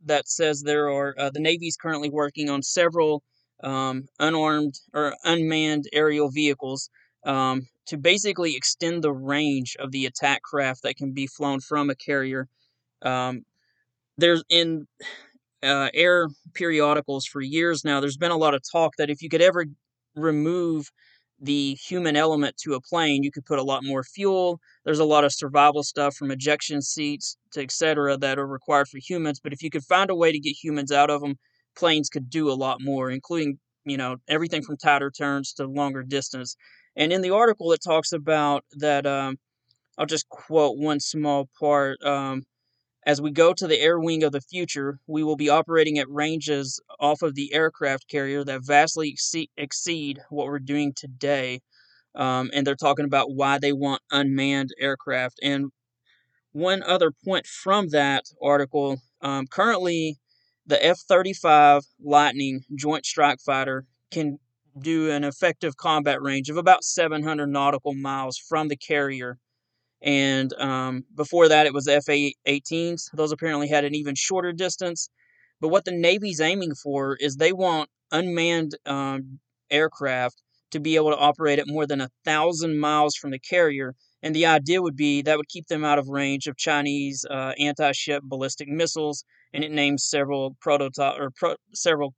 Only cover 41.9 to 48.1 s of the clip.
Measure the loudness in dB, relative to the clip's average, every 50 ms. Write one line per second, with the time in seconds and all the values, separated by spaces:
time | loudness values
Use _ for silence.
41.9 | -2 -4 -2 -2 -2 -2 -2 -4 -6 -6 -8 _ _ _ _ _ _ _ _ _
42.9 | _ _ -2 0 0 0 0 0 4 6 6 6 6 4 2 0 2 4 4 4
43.9 | 4 2 2 0 0 2 2 0 0 -2 -6 _ -8 -8 -6 -6 -6 -6 -6 -6
44.9 | -8 -10 _ -8 -4 -2 -2 -2 -2 0 2 4 4 4 2 2 2 2 4 4
45.9 | 2 -2 -4 -4 -4 -4 -4 -2 -4 -4 -4 -2 -4 -4 -4 -6 -10 -12 -14 -18
46.9 | -8 -2 0 0 2 2 0 -2 -2 -4 -6 -4 0 0 0 0 -2 -2 -4 -2
47.9 | -2 -4 -6 -6